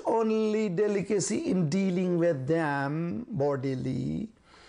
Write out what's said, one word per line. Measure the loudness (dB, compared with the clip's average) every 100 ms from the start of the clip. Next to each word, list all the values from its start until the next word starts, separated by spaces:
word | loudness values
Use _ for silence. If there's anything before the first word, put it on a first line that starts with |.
only | 0 2 2 2 2 2 0
delicacy | 0 0 0 0 0 0 -2 0
in | 0 2
dealing | 2 2 2 2 2
with | 2 2 0
them | 0 0 0 -2 -2 -4 -4 -6
bodily, | -2 0 0 -2 -4 -2 -2 -2 -4 -6 -12 _ -20